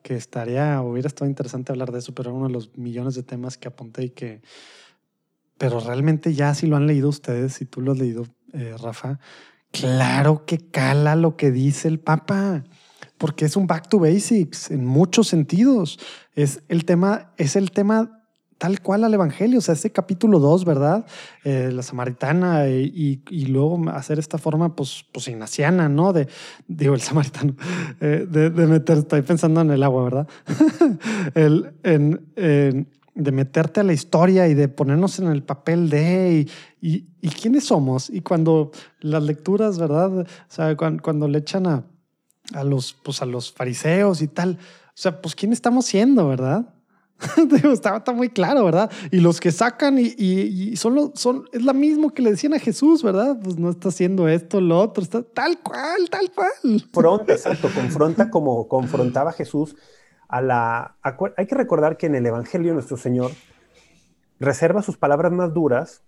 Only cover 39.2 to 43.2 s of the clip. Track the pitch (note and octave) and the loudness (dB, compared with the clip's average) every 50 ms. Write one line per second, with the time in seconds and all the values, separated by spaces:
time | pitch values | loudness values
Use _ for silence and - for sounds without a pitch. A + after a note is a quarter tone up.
39.2 | D3 D3+ D3+ D3 - F#3+ G3 G#3 A3 G#3+ F#3+ E3+ E3 D3 D3 D#3 F3+ G3 F#3+ F#3 | 0 -2 -4 -4 -2 -2 0 0 0 0 0 -2 -2 0 0 0 0 0 0 -4
40.2 | F3 F3+ - - - _ - - D#3+ D#3 D#3 D3+ E3 D#3+ D#3 D#3+ - E3 D#3 D3+ | -6 -6 -12 -20 -20 _ -8 -4 -2 -2 -2 -2 -2 -4 -4 -4 -4 -4 -2 -2
41.2 | D3+ D3 C#3+ D3+ D3 - - F#3+ F#3 F3+ D3+ C3+ - - _ _ _ _ _ _ | 0 0 -2 -2 -4 -4 -4 -2 0 0 -2 -2 -4 -10 _ _ _ _ _ _
42.2 | _ _ _ _ _ - - D3+ C#3 C#3+ C#3 C3 B2+ - - _ _ D3+ C#3 - | _ _ _ _ _ -14 -10 -4 -2 0 0 -2 -2 -6 -14 _ _ -10 -8 -6